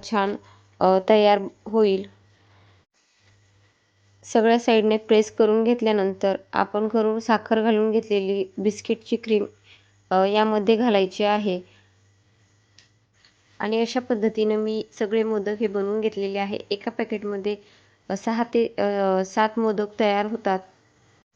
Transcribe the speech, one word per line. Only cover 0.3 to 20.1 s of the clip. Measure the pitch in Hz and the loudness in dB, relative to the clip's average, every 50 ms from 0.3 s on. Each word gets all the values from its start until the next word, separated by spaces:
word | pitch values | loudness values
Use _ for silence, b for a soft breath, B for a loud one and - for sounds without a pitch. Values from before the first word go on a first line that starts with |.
| 208 - b b b b b b _ - | -4 -6 b b b b b b _ 0
अ, | - 185 190 190 185 - | 2 4 4 4 4 4
तयार | 220 214 208 208 208 202 196 180 - _ - | 4 6 6 6 4 4 0 -6 -12 _ -12
होईल. | 214 208 226 214 202 196 190 202 196 - _ _ _ b b b b b b b b b b _ _ _ _ _ _ _ _ _ _ _ _ _ _ _ _ _ _ _ _ _ _ _ _ _ _ _ _ _ | -4 2 2 4 4 2 0 -4 -8 -18 _ _ _ b b b b b b b b b b _ _ _ _ _ _ _ _ _ _ _ _ _ _ _ _ _ _ _ _ _ _ _ _ _ _ _ _ _
सगळ्या | - - 233 214 226 233 240 | -2 0 2 4 4 4 2
साईडने | 233 - 226 220 208 214 214 214 | 4 4 4 4 4 2 0 0
प्रेस | 220 - 226 214 214 - | 2 2 4 4 4 2
करून | - - 226 214 214 220 226 | 2 2 2 4 4 2 2
घेतल्यानंतर | 226 240 240 226 220 214 208 190 196 190 190 - 196 190 - - _ - | 2 0 0 0 0 0 2 0 0 -2 -2 -2 -2 -2 -2 -6 _ -2
आपण | 202 196 196 - 208 214 214 | -2 -2 -2 -2 -4 -4 -2
करून | 214 226 214 220 220 226 | 0 0 0 0 -2 -4
साखर | 220 - 226 208 214 - 226 220 | 0 0 0 0 0 0 -2 0
घालून | 214 233 220 214 220 220 | 2 2 2 2 2 2
घेतलेली | 208 226 220 220 208 202 190 190 196 196 185 190 - - | 0 -2 -2 0 -2 -2 0 -2 -2 -2 -4 -6 -6 -4
बिस्किटची | 190 214 202 - - - 220 226 - - 233 | -2 -2 -2 -4 -4 -6 -6 -6 -4 -6 -6
क्रीम, | 226 - 220 220 208 202 - - b b b b b b b b b _ - | -4 -2 0 0 0 0 -2 -10 b b b b b b b b b _ -2
अ, | 185 190 190 | 0 2 2
यामध्ये | 196 202 214 214 220 214 214 202 208 226 | 2 2 2 2 2 0 0 2 2 2
घालायची | 214 240 247 208 196 190 185 - - 208 | 2 2 2 2 2 2 0 -2 -2 0
आहे | 208 208 208 208 208 180 180 180 b b b b b b b _ _ _ _ _ _ _ _ _ _ _ _ _ _ _ - _ _ _ _ _ _ _ _ _ _ _ _ _ _ _ - | 0 0 0 0 -2 -4 -4 -8 b b b b b b b _ _ _ _ _ _ _ _ _ _ _ _ _ _ _ -20 _ _ _ _ _ _ _ _ _ _ _ _ _ _ _ -8
आणि | 208 208 220 226 | -6 -4 -2 -2
अशा | 233 226 - 254 | -2 -2 -2 -6
पद्धतीनं | 247 - 247 208 202 220 220 220 214 214 214 | -4 -2 -4 -2 -2 -2 0 0 0 0 0
मी | 214 214 220 220 220 - - _ - | -2 -2 -4 -4 -6 -8 -10 _ -6
सगळे | 226 196 214 226 220 | -6 -2 0 -2 0
मोदक | 220 220 208 190 208 214 208 | 0 -2 -2 -2 -4 -4 -4
हे | 233 208 | -4 -4
बनवून | 196 202 196 202 208 220 | -2 -2 -4 -2 -4 -2
घेतलेले | 214 220 214 202 196 196 196 196 | -2 -4 -4 -4 -6 -4 -4 -4
आहे. | 196 196 208 - - - | -6 -4 -6 -8 -6 -8
एका | 202 202 - 233 | -8 -6 -6 -10
पॅकेटमध्ये, | 226 - 233 226 220 208 208 208 202 196 190 208 208 202 b b b b b b b b b - | -6 -6 -6 -6 -6 -8 -6 -6 -8 -6 -4 -6 -6 -6 b b b b b b b b b -8
अ, | 190 196 | -8 -6
सहा | - 226 226 226 240 | -4 -4 -4 -4 -4
ते, | 240 - 233 233 226 226 - | -2 0 0 0 0 -2 -2
अ, | 202 202 202 202 196 190 190 185 190 | -2 -2 0 0 0 0 0 0 -2
सात | 190 - 226 214 214 220 233 | -2 -2 0 0 0 0 -2
मोदक | 226 220 208 196 208 208 - - | -2 0 0 -2 -4 -6 -2 -2
तयार | 226 208 | 0 0